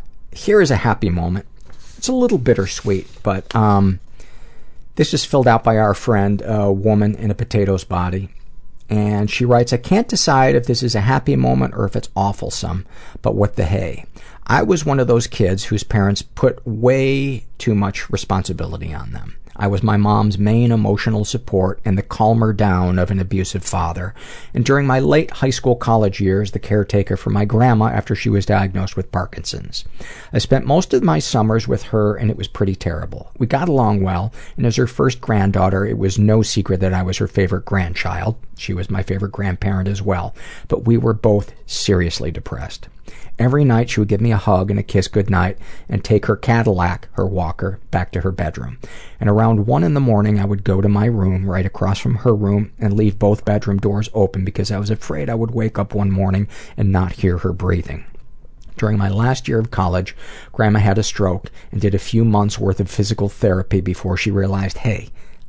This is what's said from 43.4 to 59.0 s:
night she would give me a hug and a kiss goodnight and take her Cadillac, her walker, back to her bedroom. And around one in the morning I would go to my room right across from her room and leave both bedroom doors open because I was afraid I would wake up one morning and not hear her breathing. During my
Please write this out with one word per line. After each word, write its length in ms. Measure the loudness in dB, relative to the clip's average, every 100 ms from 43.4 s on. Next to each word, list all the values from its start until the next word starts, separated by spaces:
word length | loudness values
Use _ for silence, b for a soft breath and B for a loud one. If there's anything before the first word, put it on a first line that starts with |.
| 2 4
night 260 | 4 4 2
she 80 | 0
would 120 | 2
give 100 | 2
me 100 | 2
a 60 | 2
hug 340 | 4 2 2
and 80 | 0
a 60 |
kiss 240 | 0 0 2
goodnight 500 | 0 2 2 2 -2 B B B
and 160 | -4
take 220 | 2 2 2
her 100 | -2
Cadillac, 720 | 2 2 2 2 0 -2 -6
her 140 | -4 -2
walker, 540 | -2 -2 -2 -4 -6 -4
back 220 | -2 -2
to 80 | -2
her 100 | -2
bedroom. 480 | -2 -4 -6 -10 -12 B B B B
And 100 | 2
around 380 | 4 4 4 2
one 160 | 2
in 120 | 2
the 60 | 2
morning 380 | 4 4 4 2
I 60 |
would 200 | 2 0
go 160 | 0 2
to 80 | 4
my 180 | 4 2
room 400 | 2 2 0 0
right 200 | 0 -2
across 320 | -2 -2 0
from 180 | -2 0
her 180 | 2
room 380 | 4 4 2 0 -2
and 140 | 0
leave 260 | 2 2 4
both 260 | 2 2
bedroom 340 | 2 0 2 0
doors 320 | 0 -2 -2
open 320 | 0 0 0
because 260 | -4 -2 -2
I 80 | -2
was 120 | -2
afraid 400 | -4 -4 -4 -2
I 40 |
would 180 | -2 -2
wake 260 | 0 -2 -2
up 160 | -2
one 160 | 0 0
morning 360 | 2 2 0 -2 B B 0
and 160 | 2
not 200 | 2 0
hear 260 | 0 0 2
her 140 | -2
breathing. 520 | -2 0 0 -2 -8 -10 -12 -14 -16 -18 -18 -14 -4
During 220 | 0
my 100 | 2